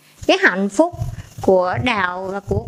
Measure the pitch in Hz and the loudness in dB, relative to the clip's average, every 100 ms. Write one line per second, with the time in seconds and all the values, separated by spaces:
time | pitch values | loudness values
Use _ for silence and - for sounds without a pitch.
0 | _ _ - 370 392 185 202 - 339 - | _ _ 0 2 2 2 0 2 0 0
1 | - - - - - 185 180 220 247 214 | -10 -10 -16 -4 2 4 2 0 -2 0
2 | 180 180 190 196 - 196 | -2 -4 -8 -8 -6 -6